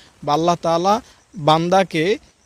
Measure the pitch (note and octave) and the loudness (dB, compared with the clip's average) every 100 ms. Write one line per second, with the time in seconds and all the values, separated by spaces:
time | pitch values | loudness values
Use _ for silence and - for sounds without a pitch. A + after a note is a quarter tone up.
0 | - _ C#3+ D3 E3 E3+ E3+ E3 F#3 G#3+ | -18 _ -4 0 0 -2 -2 0 0 -2
1 | - _ _ A3+ D3 D#3+ E3+ F#3+ F3+ E3 | -4 _ _ -4 0 2 2 0 0 -2
2 | E3 C4 - _ | -2 -4 -8 _